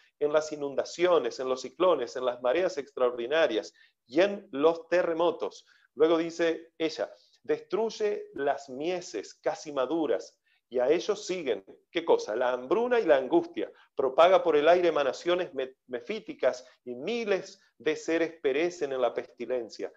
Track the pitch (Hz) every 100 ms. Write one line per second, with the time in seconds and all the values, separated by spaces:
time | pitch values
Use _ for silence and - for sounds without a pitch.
0 | _ _ 147 151 151 147 139 127 - -
1 | 180 165 120 - 131 127 123 - 180 151
2 | 117 131 127 123 123 160 185 147 131 -
3 | 123 120 117 160 143 110 - - _ _
4 | _ 135 202 202 - 135 156 165 - 175
5 | 180 160 175 - - - _ _ _ 120
6 | 160 165 170 165 165 165 - - 156 -
7 | 101 - _ _ - 151 - 190 226 220
8 | 208 208 - - 139 139 - 131 160 185
9 | - 104 - - 156 151 156 139 127 165
10 | 139 95 - _ _ _ _ 123 127 175
11 | 190 196 - 185 135 98 - - _ 170
12 | 165 117 - 113 123 127 131 196 247 233
13 | 175 139 127 170 - 107 92 - _ -
14 | 131 147 175 185 175 151 151 180 175 151
15 | 135 113 165 180 160 131 131 - _ 120
16 | - 214 - 143 131 123 - _ 123 123
17 | 160 233 214 185 - - _ _ 156 151
18 | - 165 160 - 139 135 175 175 139 131
19 | 117 123 120 - 117 127 107 - 95